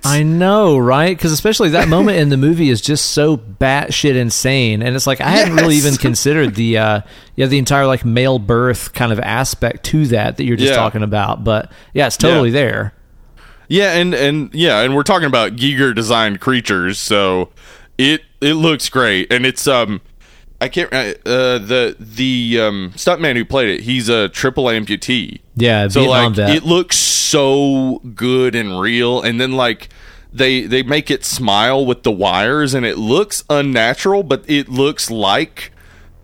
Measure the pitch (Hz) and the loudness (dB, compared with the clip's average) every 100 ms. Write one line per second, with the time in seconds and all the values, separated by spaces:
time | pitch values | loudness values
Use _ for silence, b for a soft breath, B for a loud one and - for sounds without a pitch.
0 | 139 147 156 165 185 208 202 139 123 135 | 0 0 2 2 2 4 4 4 4 2
1 | 170 180 170 151 208 220 190 165 160 165 | 2 0 -2 0 0 2 2 2 2 4
2 | 208 180 147 139 143 170 151 113 - 147 | 4 2 2 2 2 2 2 2 0 -2
3 | - 147 151 143 107 95 135 139 151 - | -2 0 2 0 -4 -2 0 0 -2 -2
4 | 147 127 117 - 131 135 117 107 120 127 | 0 0 0 -2 0 2 2 0 -2 -2
5 | 135 131 135 190 175 165 165 147 143 135 | -2 -2 0 2 2 2 4 4 2 0
6 | 127 120 139 156 131 104 113 113 107 104 | 0 0 0 0 0 0 0 0 0 -2
7 | - B B - 131 139 123 139 135 127 | -4 B B -4 0 0 0 2 2 0
8 | 120 117 131 127 101 117 127 117 - - | 0 0 2 0 0 0 0 -2 -6 -4
9 | 120 107 101 113 135 - 120 - - 156 | -2 -2 -2 -4 -4 -4 -6 -6 -4 0
10 | 147 113 110 - 135 117 135 127 110 110 | 0 0 -2 -4 -4 0 0 0 0 -2
11 | 104 104 101 110 110 107 - B B 131 | -4 -2 -2 -4 -2 -2 -4 B B -2
12 | 135 - 175 165 120 131 123 107 104 - | -2 0 2 2 2 2 0 -2 -6 -10
13 | - - - - b b b 175 202 170 | -20 -20 -20 -20 b b b 0 2 2
14 | 180 139 139 151 135 151 170 107 123 139 | 0 0 0 -2 -4 -2 2 2 2 0
15 | 143 190 151 127 101 117 139 135 135 110 | 0 0 2 0 0 0 -2 0 0 0
16 | 110 117 110 98 - 127 - 95 90 101 | 0 0 0 -2 -2 -2 0 -2 -2 -4
17 | - 104 98 92 90 B B B B - | 0 2 2 0 -4 B B B B -2
18 | 135 156 - - 143 156 160 151 - 131 | 0 0 -4 -4 -2 2 0 0 -2 0
19 | 120 95 90 123 131 123 143 127 107 101 | 2 0 0 0 0 -2 0 0 0 -4
20 | - - b b b - 131 - 175 131 | -10 -20 b b b -8 -6 -4 -4 -4
21 | 107 - - 123 127 123 101 127 117 - | -4 -6 -4 0 0 -2 -2 0 0 -4
22 | 110 107 131 127 117 117 107 101 92 - | -14 -6 -2 -2 0 0 0 -2 -8 -4
23 | - 175 160 120 107 135 117 92 113 127 | -2 0 0 -2 -2 -2 0 -2 -4 -4
24 | 113 117 98 - 131 127 127 113 107 104 | 0 0 0 -2 -2 0 -2 -2 -4 -6
25 | - 127 92 - _ - 120 107 101 135 | -4 -4 -4 -14 _ 0 2 2 2 2
26 | 135 127 117 104 104 156 156 175 175 - | 2 2 2 0 0 0 2 0 2 -2
27 | - - - 156 135 139 143 135 131 123 | 0 -2 0 2 2 2 2 2 0 -4
28 | 123 101 120 127 127 117 104 92 101 117 | -8 -6 0 2 0 0 -4 -2 -2 0
29 | 120 123 113 117 131 131 120 110 - B | 0 0 -2 -2 -2 0 -2 -2 -10 B
30 | B B B 117 131 131 98 127 123 151 | B B B 0 2 2 0 -2 0 -2
31 | - 143 - - 117 101 117 135 127 123 | -2 -4 -4 -4 0 2 2 2 0 0
32 | 123 98 95 90 107 147 143 131 117 80 | -2 0 0 0 0 0 0 -2 -4 -4
33 | 107 147 208 - - 147 139 123 113 131 | 0 0 0 -6 -2 -2 0 0 0 0
34 | 190 202 170 135 - 143 139 127 139 - | 0 0 0 -4 0 -2 -2 -2 -2 -2
35 | - 113 98 110 160 - - b b b | -6 -2 0 0 -2 -8 -18 b b b
36 | b - | b -16